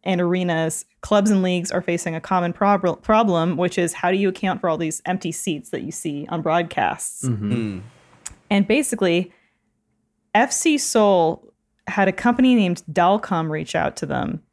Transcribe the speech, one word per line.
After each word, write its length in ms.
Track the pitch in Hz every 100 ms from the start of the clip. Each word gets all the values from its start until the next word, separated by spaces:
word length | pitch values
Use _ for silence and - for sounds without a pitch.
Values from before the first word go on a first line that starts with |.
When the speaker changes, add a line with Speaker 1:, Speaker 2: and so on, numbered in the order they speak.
Speaker 1:
and 180 | 185 180
arenas, 640 | 175 185 180 160 160 - - _
clubs 280 | - 214 202
and 120 | 196
leagues 280 | 185 180 175
are 120 | -
facing 320 | 175 170 175
a 60 | 165
common 320 | - 185 175
prob-, 500 | 170 202 202 185 -
problem, 540 | - 214 220 170 165 160
which 200 | 180 -
is 140 | 170
how 160 | - 175
do 60 | 190
you 120 | 196
account 300 | 185 190 -
for 80 | 180
all 80 | 156
these 240 | 165 156
empty 260 | - 185 170
seats 380 | 160 - 151 -
that 120 | -
you 100 | 131
see 340 | - 165 143 147
on 100 | 170
broadcasts? 840 | 160 170 170 - 95 - - - 131
Speaker 2:
Mm-hmm. 240 | 110 104
Speaker 3:
Hmm. 260 | 120 110 95 107 _ _ _ - - _
Speaker 1:
And 160 | 202 202
basically, 640 | 240 294 226 185 170 185 _ _ _ _ _ _ _ _ _ _
F 180 | 208 277
C 260 | - 339 294
Seoul 680 | - 226 208 185 165 180 - _ _ _ -
had 220 | - 196
a 40 |
company 420 | 190 247 240 254
named 280 | 240 185 175 -
Dalcom 600 | 156 170 208 - 170 160
reach 240 | 156 156
out 220 | - - -
to 100 | 147
them. 360 | 135 - - _